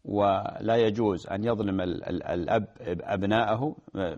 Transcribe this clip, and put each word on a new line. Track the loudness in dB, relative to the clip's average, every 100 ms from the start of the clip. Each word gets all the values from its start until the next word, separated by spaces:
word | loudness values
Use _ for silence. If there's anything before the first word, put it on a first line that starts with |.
| -4
ولا | 2 4 2 0 -6 0 4
يجوز | 4 4 2 0 -2
أن | -4
يظلم | -2 0 0 0
ال-، | 0 -2
ال-، | -4 -6
الأب | -2 -2 2 0 0 -8 -6 -6
أبناءه | -2 -2 2 2 2 0 -2 -6 -12 -4 -4